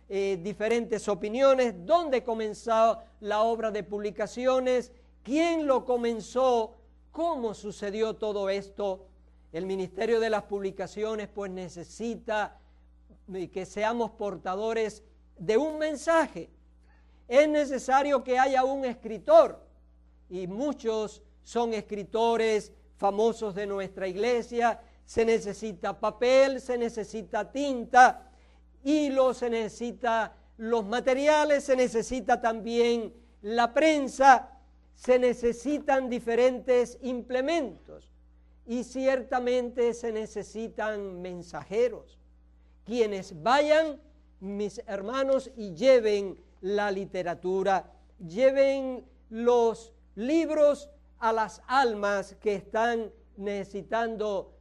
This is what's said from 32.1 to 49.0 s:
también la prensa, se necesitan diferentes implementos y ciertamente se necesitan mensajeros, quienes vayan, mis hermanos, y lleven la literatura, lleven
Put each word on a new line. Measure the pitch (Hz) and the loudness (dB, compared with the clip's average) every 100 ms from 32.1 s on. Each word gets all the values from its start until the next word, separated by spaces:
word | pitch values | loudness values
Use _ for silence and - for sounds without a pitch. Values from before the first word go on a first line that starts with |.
| 254 202 240 | -6 0 0
también | 233 226 226 233 233 233 214 - _ _ | 0 -4 -4 2 2 2 -4 -14 _ _
la | 202 233 233 | -6 0 2
prensa, | 277 311 302 262 - 269 240 - - _ _ _ | 4 4 4 0 4 8 8 6 -20 _ _ _
se | _ - 254 | _ 2 4
necesitan | 247 240 233 233 269 294 - 269 254 | 4 2 -2 -2 -4 -4 0 0 0
diferentes | 240 226 233 254 254 262 247 240 - | -6 -2 2 2 2 2 2 2 -4
implementos | 247 247 233 254 269 339 240 160 - 151 - _ _ _ _ _ - | -6 -6 -4 -4 0 0 -2 -10 -20 -20 -20 _ _ _ _ _ -8
y | 240 | -6
ciertamente | - 262 262 262 226 254 247 247 240 240 233 | -6 -2 0 0 -2 -2 0 0 -2 0 0
se | 233 233 | 0 -6
necesitan | 214 214 208 - 208 226 196 214 208 196 180 | -6 -6 -10 -10 -10 -10 -6 -6 -6 -8 -10
mensajeros, | 180 175 170 156 131 202 247 180 - _ _ _ _ _ _ _ | -12 -12 -12 -14 -6 0 0 -2 -16 _ _ _ _ _ _ _
quienes | - 240 220 196 185 165 | -6 0 0 -2 -10 -6
vayan, | 170 277 302 302 320 277 - _ _ - | 0 2 4 4 2 -4 -16 _ _ -16
mis | 190 202 208 214 - | -10 -6 -6 -8 -10
hermanos, | 196 196 262 269 269 262 233 | -8 -6 -2 0 0 -2 -12
y | 208 | -12
lleven | 160 262 254 220 202 196 - _ - | 0 6 6 4 0 -2 -10 _ -12
la | 190 202 208 | -4 -2 -2
literatura, | 196 190 185 175 165 185 190 196 190 - - _ - 170 | -4 -6 -6 -6 -6 -4 -2 2 0 -2 -20 _ -18 -10
lleven | 180 262 277 269 269 262 254 | 2 4 4 2 2 -4 -8